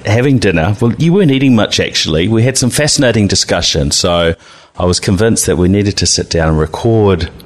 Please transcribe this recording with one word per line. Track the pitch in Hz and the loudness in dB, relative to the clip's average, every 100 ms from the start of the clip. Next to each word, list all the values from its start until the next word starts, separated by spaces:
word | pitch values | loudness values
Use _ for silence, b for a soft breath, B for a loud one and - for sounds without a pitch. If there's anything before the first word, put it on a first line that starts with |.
| 101 | -2
having | 110 143 127 | 0 2 2
dinner, | 101 82 85 104 | 2 0 0 0
well, | 120 | -2
you | 107 160 | 0 2
weren't | 190 160 | 2 2
eating | 135 135 | 2 2
much, | 113 - - | 2 2 -2
actually. | 90 - - 78 101 | -4 -4 -2 0 0
We | 113 | 0
had | 123 127 | 0 0
some | 127 | -2
fascinating | - 147 - 127 113 98 | -2 -2 0 2 2 0
discussion, | - - 92 - 82 71 | 0 -2 -2 -2 -2 -2
so | - 92 85 82 82 B B B - | -2 0 0 0 -2 B B B -4
I | |
was | 90 87 | -2 -2
convinced | - 92 113 - - | 0 0 2 0 0
that | 80 | 0
we | 90 | 2
needed | 101 101 - | 2 0 -2
to | 85 | -2
sit | - 87 | -4 -2
down | 85 80 | -2 0
and | 78 | 0
record | 76 - 117 113 101 87 82 - | -2 -2 0 2 2 2 -2 -10